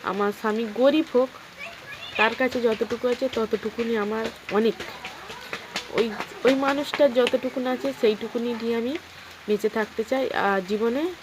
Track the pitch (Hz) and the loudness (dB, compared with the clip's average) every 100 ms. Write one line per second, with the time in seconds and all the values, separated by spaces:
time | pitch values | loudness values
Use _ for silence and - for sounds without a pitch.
0 | - 190 202 202 226 214 233 214 262 302 | -4 0 -2 0 -2 -2 -2 4 6 6
1 | 311 247 254 - - - - - - - | 2 2 2 -2 -20 -16 -16 -16 -16 -14
2 | - - 220 233 254 254 233 214 220 233 | -10 2 2 4 0 2 2 2 -2 -2
3 | 247 240 262 233 220 214 220 220 226 226 | 0 0 0 0 -2 -2 -4 -4 -2 0
4 | 202 220 226 - - 196 226 - - - | 0 -2 -4 -8 -2 2 2 0 -8 -12
5 | - - - - - - - - - - | -14 -14 -14 -14 -10 -12 -8 -10 -4 0
6 | 226 208 - - 233 269 277 277 285 - | 0 0 -8 2 4 4 2 0 -2 4
7 | 285 240 240 254 262 262 254 254 277 262 | 4 6 4 2 0 -2 -2 -2 -2 2
8 | 226 208 226 233 240 226 226 233 233 311 | 2 2 -2 -2 -2 -2 -2 0 -2 -4
9 | - - - - - 208 220 226 208 - | -8 -20 -18 -16 -2 0 2 0 -2 -2
10 | 220 262 262 - 196 196 185 208 226 247 | -2 0 0 0 2 0 0 0 2 0
11 | 330 349 | -2 -4